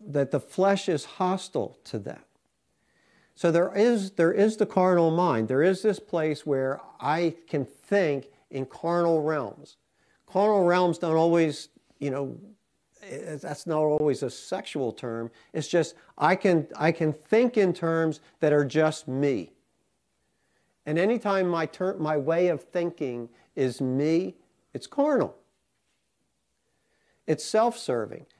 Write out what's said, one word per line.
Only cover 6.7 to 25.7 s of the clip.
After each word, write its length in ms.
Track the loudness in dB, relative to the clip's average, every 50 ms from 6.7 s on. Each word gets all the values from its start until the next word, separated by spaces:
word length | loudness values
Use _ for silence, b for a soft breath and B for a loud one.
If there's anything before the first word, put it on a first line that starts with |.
| -4 -6 -10 -18 -14 -6
I 360 | -2 -2 0 0 0 -2 -2 -6 -10
can 180 | -6 -4 -4 -4
think 680 | -6 -10 -14 -6 0 2 2 2 2 0 -2 -6 -10 b b b b
in 160 | -8 -8 -8
carnal 560 | -8 -10 -8 -4 -2 0 2 2 2 2 2
realms. 540 | 2 0 -2 -2 -4 -6 -10 -14 -20 -20 -20 _ _ _ _ _ _ _ _ _ _
Carnal 380 | -4 0 2 2 4 4 4 4
realms 340 | 4 4 4 4 2 0 -2
don't 160 | -2 0 2
always, 540 | 4 4 4 4 4 2 2 0 -6 -12 -18 _ _ _ _ _ -8
you 100 | -6 -6
know, 260 | -4 -4 -6 -8 -10 -14 -18 -20 -20 _ _ _ _ _ _ _ _ -20
i-, 340 | -18 -16 -14 -14 -12 -12 -12 -12
that's 260 | -10 -10 -10 -8 -6
not 120 | -2 0 0
always 460 | 2 2 2 2 2 0 0 0 -4
a 60 | -8
sexual 600 | -8 -10 -10 -8 -8 -8 -8 -6 -6 -4 -4 -4
term. 380 | -6 -6 -8 -8 -6 -6 -8 -10 b b b b
It's 160 | b -8 -4 0
just 260 | 0 0 0 0 -4 b b b b
I 180 | b 2 2 2
can, 320 | 2 2 2 2 2 0 -2 -6
I 140 | -2 0 0
can 220 | 0 2 0 -2
think 440 | -2 -4 -4 0 2 2 4 4 2
in 160 | 2 2 2
terms 480 | 2 0 -2 -2 0 0 0 0 -2 -4 b b b b
that 120 | 2 4
are 120 | 4 4 2
just 420 | 2 2 2 2 2 2 -2 -8
me. 460 | -6 -4 -2 0 0 0 -2 -4 -10 _ _ _ _ _ _ _ _ _ _ _ _ _ _ _ _ _ _ _ _ _ _ _ _ _ _ -6 -4
And 100 | 0 0
anytime 500 | 2 2 0 0 0 0 0 0 0 0
my 180 | 0 -2 -2
ter-, 320 | -4 -4 -4 -4 -4 -4 -4
my 180 | -2 -2 -2
way 320 | -2 0 0 0 2 2 2
of 160 | 0 -2 -6
thinking 640 | _ -6 -4 -4 -4 -4 -6 -6 -6 -6 -8 -10 -12 b b b b b
is 240 | -2 -2 -2 -2 -2
me, 580 | -4 -2 0 0 0 2 0 0 -2 -4 -8 _ _ _ _ _ _ _
it's 140 | -16 -16 -14
carnal. 500 | -8 -2 0 0 2 2 2 0 -2 -6 -14 _ _ _ _ _ _